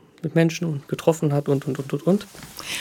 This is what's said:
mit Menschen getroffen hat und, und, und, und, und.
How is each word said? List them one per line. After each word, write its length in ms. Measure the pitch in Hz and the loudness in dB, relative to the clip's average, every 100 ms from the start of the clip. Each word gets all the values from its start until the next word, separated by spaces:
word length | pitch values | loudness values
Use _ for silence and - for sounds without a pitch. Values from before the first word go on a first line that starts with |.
| - _ | -12 _
mit 140 | 156 165 | -2 2
Menschen 480 | 165 160 170 143 - | 2 2 -4 -4 -4
getroffen 460 | - - 160 151 | 0 0 2 2
hat 160 | 143 139 | 2 2
und, 180 | 139 143 | 0 0
und, 120 | 127 | -4
und, 120 | 135 | -4
und, 100 | 143 - | -2 2
und. 200 | 202 - - - - - - | 2 0 -14 -18 -14 -10 -8